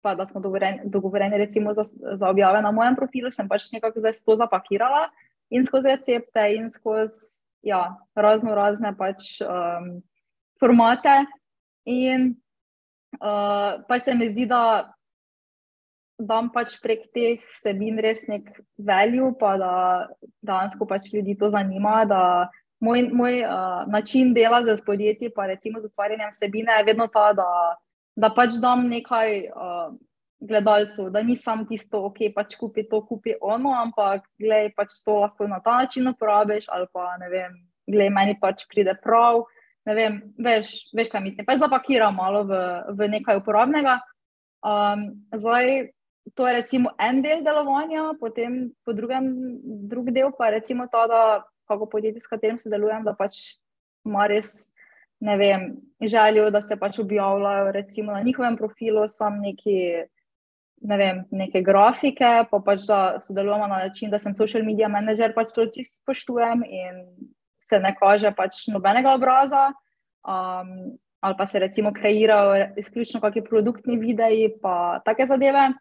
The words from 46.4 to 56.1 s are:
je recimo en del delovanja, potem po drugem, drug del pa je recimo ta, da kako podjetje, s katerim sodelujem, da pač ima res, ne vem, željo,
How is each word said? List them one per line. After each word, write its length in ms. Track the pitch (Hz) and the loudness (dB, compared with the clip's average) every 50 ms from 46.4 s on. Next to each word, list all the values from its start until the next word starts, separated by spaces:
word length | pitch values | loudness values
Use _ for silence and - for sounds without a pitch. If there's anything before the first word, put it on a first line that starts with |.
| 254 247 | 0 0
je 60 | 247 | 0
recimo 340 | 240 233 - 269 254 247 - - - | -2 -2 -2 0 0 0 0 -2 -2
en 240 | 196 233 254 269 | -2 0 0 0
del 220 | 262 302 311 330 277 | 2 0 -2 0 0
delovanja, 600 | 302 302 302 294 277 269 277 311 330 320 311 311 311 302 - | 0 0 0 0 0 0 -2 -2 -2 -4 -4 -4 -4 -6 -6
potem 540 | 240 226 226 240 233 240 247 254 254 240 - _ | -8 -8 -6 -6 -6 -4 -4 -6 -6 -8 -12 _
po 100 | _ 240 226 202 | _ -8 -6 -6
drugem, 320 | 226 233 254 262 262 262 254 254 254 254 240 - - - 220 202 202 | -4 -4 -4 -2 -2 -4 -4 -6 -8 -10 -12 -14 -14 -14 -14 -12 -10
drug 240 | 202 240 247 240 254 | -10 -8 -6 -4 -6
del 240 | 233 262 262 277 269 | -4 -2 -4 -4 -2
pa 140 | - 240 220 | -2 -2 -2
je 60 | 208 220 | -2 -2
recimo 300 | 220 - 254 247 247 240 | -6 -6 -8 -8 -6 -4
ta, 160 | - 226 233 | 0 0 0
da 160 | 226 233 226 226 220 214 202 - _ _ _ _ _ | 2 4 4 4 4 2 0 -4 _ _ _ _ _
kako 160 | 208 202 214 | -6 -6 -6
podjetje, 320 | 214 - 214 214 220 214 233 | -6 -6 -4 -4 -4 -6 -8
s 60 | - | -12
katerim 320 | - 233 220 - 214 233 233 | -12 -8 -4 -4 -4 -4 -4
sodelujem, 460 | - 220 208 208 208 214 220 220 220 | -8 -6 -4 -2 -2 -2 -2 -2 -6
da 80 | 214 208 | -6 -4
pač 400 | - 196 202 - - - - - _ _ _ _ _ _ _ _ _ _ | -4 -6 -6 -6 -12 -16 -16 -20 _ _ _ _ _ _ _ _ _ _
ima 200 | 214 202 196 208 | -4 0 0 2
res, 460 | 208 202 214 214 - - - - _ _ _ - _ _ _ _ _ _ _ | 2 2 0 -2 -6 -20 -20 -20 _ _ _ -20 _ _ _ _ _ _ _
ne 160 | 214 208 208 196 | -2 -2 2 4
vem, 320 | 202 202 196 190 185 - - - - _ _ _ | 4 4 4 2 -2 -8 -14 -16 -20 _ _ _
željo, 480 | 220 214 | -4 0